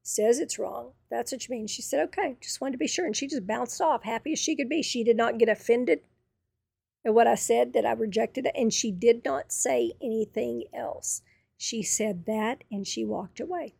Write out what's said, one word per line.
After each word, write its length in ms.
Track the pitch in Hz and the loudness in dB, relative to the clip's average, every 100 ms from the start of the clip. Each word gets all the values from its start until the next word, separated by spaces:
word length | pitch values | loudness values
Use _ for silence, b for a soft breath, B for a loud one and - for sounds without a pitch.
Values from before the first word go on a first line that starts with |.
says 360 | - - 214 254 | -8 0 4 4
it's 200 | - - | 0 -6
wrong. 340 | 196 202 240 - - | -6 -8 -12 -18 -8
That's 240 | 233 233 | -6 -4
what 160 | 262 - | -6 -8
you 40 | |
mean." 140 | 240 214 | -8 -6
She 160 | - | -8
said, 220 | - 285 330 | -4 -2 -2
"Okay, 280 | - 339 247 | -2 -4 -4
just 200 | - - | -10 -6
wanted 120 | 269 | -6
to 60 | 247 | -2
be 80 | 302 | -2
sure." 200 | - 349 | -2 -2
And 100 | - | -2
she 100 | 277 | -4
just 200 | 294 185 | -6 -4
bounced 340 | 220 247 - | -4 -4 0
off, 240 | 320 254 | 2 2
happy 300 | - 226 302 | 0 -6 -4
as 40 | 320 | -2
she 160 | - | -2
could 140 | 285 247 | -2 -2
be. 140 | 311 | -2
She 200 | - 247 | -2 0
did 140 | 226 226 | 2 4
not 220 | 233 226 | 4 4
get 100 | 220 | 4
offended 560 | 208 - 233 240 147 _ _ _ _ _ _ _ _ _ _ | 4 2 2 4 0 _ _ _ _ _ _ _ _ _ _
at 80 | 226 | 4
what 140 | 220 233 | 6 6
I 80 | |
said, 380 | 208 - 233 247 | 4 4 4 4
that 120 | 247 | 2
I 80 | 226 | 2
rejected 540 | 226 220 208 226 262 247 | 0 0 0 0 -2 -2
it. 60 | |
And 180 | - 226 | 2 2
she 200 | - 233 | 2 -2
did 320 | 180 233 233 | 2 6 6
not 260 | 269 269 - | 4 -4 -4
say 440 | - - 247 339 - | -2 0 2 0 -2
anything 640 | 240 220 214 220 240 233 226 | -4 -2 -2 -2 -4 -4 -8
else. 500 | - 226 - - - _ _ _ - | -8 -8 -8 -6 -8 _ _ _ -10
She 260 | - 226 | -6 -4
said 440 | 196 - 214 180 165 | -2 0 -2 -4 -4
that 360 | 220 220 254 - | -2 -2 -4 -8
and 160 | 202 190 | -8 -6
she 180 | 220 | -6
walked 360 | 214 202 185 - | -4 -6 -8 -10
away, 340 | 330 359 302 | -8 -6 -8